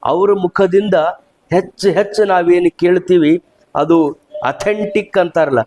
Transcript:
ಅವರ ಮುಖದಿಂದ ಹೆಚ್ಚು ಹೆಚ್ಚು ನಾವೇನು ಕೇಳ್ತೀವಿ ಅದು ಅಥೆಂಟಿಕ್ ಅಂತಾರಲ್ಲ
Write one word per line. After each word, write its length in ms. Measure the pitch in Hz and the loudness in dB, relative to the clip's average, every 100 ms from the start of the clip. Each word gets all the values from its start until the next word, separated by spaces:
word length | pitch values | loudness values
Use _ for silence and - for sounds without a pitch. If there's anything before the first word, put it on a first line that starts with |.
ಅವರ 300 | - 160 202 | -2 -2 0
ಮುಖದಿಂದ 600 | 202 185 - 190 185 208 180 156 180 _ _ _ | 0 -2 0 0 0 0 0 -2 -4 _ _ _
ಹೆಚ್ಚು 380 | 170 180 - 196 | -4 -4 -4 -2
ಹೆಚ್ಚು 360 | 170 202 - 208 | 0 -2 -2 0
ನಾವೇನು 520 | 185 170 175 175 - | 0 2 2 2 0
ಕೇಳ್ತೀವಿ 680 | 175 185 180 180 151 165 _ _ _ 147 | 0 0 2 2 2 0 _ _ _ -6
ಅದು 340 | 151 165 151 139 _ - | 0 2 0 -4 _ -8
ಅಥೆಂಟಿಕ್ 760 | 123 - 202 214 208 214 202 202 | -8 -4 -4 -4 -2 -4 -4 -2
ಅಂತಾರಲ್ಲ 420 | 180 165 151 127 | -2 0 0 0